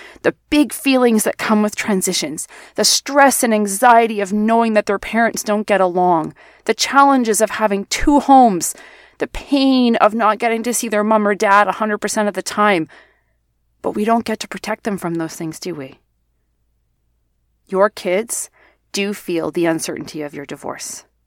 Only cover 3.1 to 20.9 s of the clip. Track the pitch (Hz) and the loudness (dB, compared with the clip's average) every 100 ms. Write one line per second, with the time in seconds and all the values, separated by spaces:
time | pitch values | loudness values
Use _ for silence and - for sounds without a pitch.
3.1 | 285 277 - 247 214 208 196 254 233 233 | 4 4 4 0 0 -2 2 4 6 4
4.1 | 214 196 208 214 233 226 214 208 196 - | 0 -4 -2 0 2 2 0 0 -2 -2
5.1 | 220 226 - - 208 214 196 185 175 180 | 0 0 -2 -4 -2 0 2 2 2 2
6.1 | 165 156 - - _ - 214 - 269 277 | 2 -2 -10 -20 _ -4 -4 0 4 4
7.1 | 269 226 202 220 - 214 196 202 - - | 4 2 0 0 0 0 -2 -4 -2 2
8.1 | 285 - 269 247 180 143 - - - - | 2 6 6 6 4 -4 -10 -18 -20 -20
9.1 | - - - - 277 269 262 247 233 208 | -10 -10 -10 -4 0 2 2 2 2 0
10.1 | 220 214 208 240 226 240 226 233 208 208 | 2 0 0 -2 -2 -4 -4 -2 -2 2
11.1 | 220 208 202 214 202 202 202 214 214 208 | 2 0 0 4 4 4 0 -4 -4 -4
12.1 | 226 208 190 - - 208 185 156 - _ | -2 -2 -4 -6 0 2 2 -2 -10 _
13.1 | _ _ _ _ _ _ _ - 214 208 | _ _ _ _ _ _ _ -6 -4 0
14.1 | 233 220 220 - 190 - 220 226 196 175 | 0 -2 -8 -10 -12 -8 -8 -6 -6 -6
15.1 | 165 165 - 160 151 190 156 135 - _ | -6 -8 -8 -10 -10 -12 -12 -14 -20 _
16.1 | _ _ _ _ _ _ _ _ _ _ | _ _ _ _ _ _ _ _ _ _
17.1 | _ _ _ _ _ _ 190 208 - 190 | _ _ _ _ _ _ 0 0 0 -4
18.1 | 185 233 - - _ _ _ _ - 202 | -2 -2 -8 -10 _ _ _ _ -6 -6
19.1 | 202 - 165 160 151 170 160 - 160 156 | -6 -6 -4 -4 -2 -2 -2 -4 -10 -12
20.1 | 156 147 147 143 143 - - - | -12 -12 -12 -14 -12 -12 -12 -14